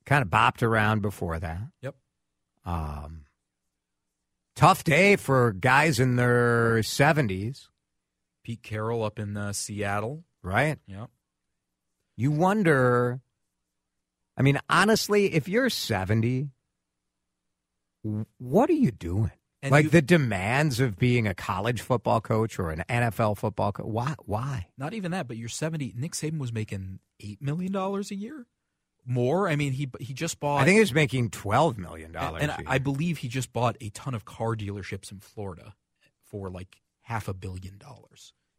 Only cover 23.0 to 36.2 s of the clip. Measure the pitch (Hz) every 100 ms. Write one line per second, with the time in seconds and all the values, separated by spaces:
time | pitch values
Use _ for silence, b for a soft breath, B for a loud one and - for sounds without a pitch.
23 | 117 104 107 104 107 101 104 - - 110
24 | 131 147 - 104 131 123 90 - 147 226
25 | 180 185 127 113 117 - 156 160 131 120
26 | 160 - 156 160 127 113 107 98 95 92
27 | _ _ 104 101 139 160 185 196 190 196
28 | 202 196 220 302 240 _ _ _ _ _
29 | 123 123 123 175 196 147 143 131 139 -
30 | 113 131 165 - 143 143 139 208 214 143
31 | 147 131 117 - 98 117 160 113 87 82
32 | 80 82 85 80 147 - - 135 135 139
33 | 170 156 127 127 120 117 120 - 107 -
34 | 143 117 - - 113 113 101 101 92 98
35 | - 98 - - 98 87 - - _ _
36 | _ _